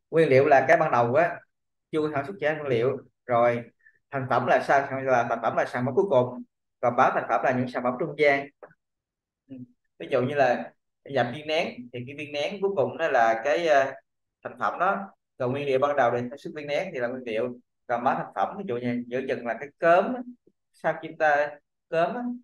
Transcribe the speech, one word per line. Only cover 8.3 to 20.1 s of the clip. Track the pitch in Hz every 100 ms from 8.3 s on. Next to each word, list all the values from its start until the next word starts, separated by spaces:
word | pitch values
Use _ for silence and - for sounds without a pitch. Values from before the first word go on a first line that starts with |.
| 139 139 _ - _ _ _ _ _ _ _ -
Ừ. | 262 247 _ _ -
Ví | 165
dụ | 127
như | 127
là | 147 127 120 - _ _ _
dập | - 135 123
viên | 123 151
nén, | 156 190 - -
thì | 123 123
cái | 143
viên | 147
nén | 143 147 202
cuối | 196 190
cùng | 123 -
nó | 160
là | 131 113 113
cái, | 143 165 170
ờ, | 139 135 - _ _ _ _
thành | 123 -
phẩm | 104 -
đó. | 180 196 196 _ _ -
Còn | 127
nguyên | 139 143
liệu | 131
ban | 143 139
đầu | 120
để | 120 123
sản | 143
xuất | 170 156
viên | 143
nén | 147 185
thì | 135
là | 120
nguyên | 127 120
liệu. | 107 123 123 _ _ -
Còn | 120
bán | 131 165
thành | 147
phẩm, | 98 98 -
ví | 190
dụ | 120
như | 123 120 120
giữa | 123 131
chừng | 127 120
là | 113
cái | 143 -
cớm | 170 180 233